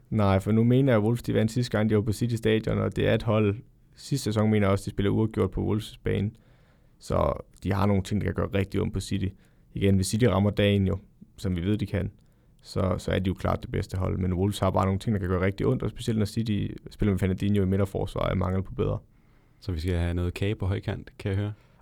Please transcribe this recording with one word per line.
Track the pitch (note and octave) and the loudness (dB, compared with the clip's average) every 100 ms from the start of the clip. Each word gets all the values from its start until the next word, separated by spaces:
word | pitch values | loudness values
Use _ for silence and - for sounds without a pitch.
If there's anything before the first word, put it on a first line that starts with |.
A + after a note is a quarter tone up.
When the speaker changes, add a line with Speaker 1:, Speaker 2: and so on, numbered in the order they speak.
| - | -4
Speaker 1:
Nej, | A2 G2+ F#2+ | 2 4 4
for | G2 | 4
nu | A2 | 4
mener | A#2 B2+ C#3 | 6 6 6
jeg, | A2+ | 4
at | |
Wolves, | G#2 A#2+ | 4 0
de | - | 0
vandt | A2+ A2 | 2 2
sidste | B2 B2 G#2+ | 0 -2 0
gang, | A2 | 2
de | G#2+ | 2
var | |
på | G2+ | 2
City | G2+ A#2+ A2+ | 0 0 0
Stadion, | G#2+ A2 A2+ G#2+ | 2 2 2 -2
og | G#2 G2+ | -2 0
det | G2+ | 2
er | |
et | A2 | 2
hold, | - G#2+ G#2+ A2 - _ _ - | 2 2 2 0 -6 _ _ -18
sidste | - C#3+ | -6 -4
sæson | G#2+ G#2+ G#2+ | -2 0 2
mener | G#2+ G2 | 4 4
jeg | |
også, | G2 - | 2 -2
de | |
spiller | - G2+ | -2 0
uafgjort | G#2+ A2 G#2+ F#2+ | 2 0 0 -2
på | G2 F#2+ G#2+ | 0 -2 -2
Wolves' | A2 - | -4 -8
bane. | - G2+ G2+ - _ _ _ _ _ _ | -4 -2 -2 -6 _ _ _ _ _ _
Så | - - D#2 - - - | -4 0 0 -2 -8 -10
de | F2+ | -4
har | G2 G2+ | 0 2
nogle | G2 | 2
ting, | F#2 G#2 | 0 -2
der | F#2 | -2
kan | |
gøre | F2+ F2+ G2 | -2 -2 -2
rigtig | G2 G2 | -2 -2
ondt | F#2 | -4
på | G2 | -4
City. | - G2 F#2+ - _ _ _ | -4 -4 -4 -8 _ _ _
Igen, | - G2 G2 | -2 2 2
hvis | F#2 | 2
City | G#2+ A#2+ | 2 2
rammer | F#2+ G2+ | 4 2
dagen | G2 G2+ G2+ F#2+ | 2 2 4 2
jo, | F#2 - _ - - | -2 -8 _ -20 -8
som | G2 F2+ | -4 -2
vi | |
ved, | F2 G#2+ | 0 0
de | G2 | 0
kan, | G2 G2 - _ _ _ _ | -2 -4 -8 _ _ _ _
så, | - - F#2+ F#2 | -10 -2 -2 -2
så | - | -2
er | F#2 | -2
de | F#2 | -2
jo | |
klart | F2 F#2 F2+ | -2 -2 -2
det | - | -4
bedste | F#2+ F#2+ F#2 | -6 -6 -4
hold. | F#2 F#2 | -4 -2
Men | F#2 | -2
Wolves | F2+ G2 G2+ | 0 0 0
har | F#2+ | 0
bare | G2 F#2+ | 2 0
nogle | F#2+ | 0
ting, | - | -2
der | G#2 | -2
kan | F#2 | 0
gøre | F#2 | 0
rigtig | F#2 F#2+ G2+ | 0 0 0
ondt, | B2+ | 0
og | G#2+ | -2
specielt | - - A2 | -6 -4 -2
når | G2+ | -2
City | - A2 G2+ G2+ - - | -2 -2 -2 -4 -8 -14
spiller | - G#2 | -2 0
med | F#2+ | 2
Fernandinho | F#2+ F#2 G2+ G2+ | 0 0 0 2
i | F#2+ | 2
midterforsvaret, | F#2+ G2 - - - - | 2 0 -2 -4 -2 -2
er | F#2+ | 0
mangel | F#2 F#2+ | -2 -2
på | F#2+ | -4
bedre. | - G2 - - _ _ _ _ _ | -4 -2 -4 -8 _ _ _ _ _
Speaker 2:
Så | - | -8
vi | E2 | -6
skal | F2 F2 | -2 -2
have | E2+ | 0
noget | F2 F2 | -2 -2
kage | - G2 A2 | -2 -4 -2
på | G2 | -2
højkant, | G2+ - G#2 - - | -4 -4 -8 -10 -10
kan | G#2 | -4
jeg | G2 | -2
høre? | G#2 G#2 _ _ | -2 -6 _ _